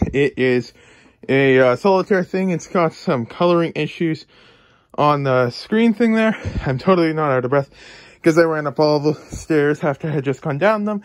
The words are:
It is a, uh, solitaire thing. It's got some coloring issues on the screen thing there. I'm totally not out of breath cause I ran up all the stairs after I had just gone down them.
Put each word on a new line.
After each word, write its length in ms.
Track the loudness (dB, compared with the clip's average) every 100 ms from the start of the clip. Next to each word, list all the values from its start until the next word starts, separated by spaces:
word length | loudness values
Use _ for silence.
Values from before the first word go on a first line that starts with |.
| -2
It 240 | -2 -2 0
is 360 | 0 0 -2 _ -20 -20 _ _ -2
a, 300 | 0 4 4
uh, 160 | 4
solitaire 480 | 2 2 2 2 -2
thing. 260 | -2 -4 -2
It's 180 | -4 -4
got 260 | -2 -2
some 320 | -2 -4 -4
coloring 480 | -4 -2 0 2 0
issues 500 | -4 -8 -4 -4 -4 -10 _ _ _ _ _ _
on 280 | 0 0 2
the 260 | 0 0 0
screen 420 | -4 -4 0 2
thing 200 | 2 0
there. 240 | 2 0 -2 -6 -8
I'm 120 | -6 -4
totally 360 | 0 2 2
not 180 | 0 0
out 140 | 0
of 60 | 0
breath 180 | -2 -2 -12 -20 -20 -20 _
cause 160 | 2 4
I 60 |
ran 240 | 2 0 -6
up 120 | 0
all 200 | 2 2
the 140 | 0 -4 -8
stairs 480 | -16 -2 0 2 0
after 240 | -2 -4 -4
I 40 |
had 120 | -4
just 180 | -4 -6
gone 160 | -6 -2
down 280 | 0 0
them. 180 | -2 -6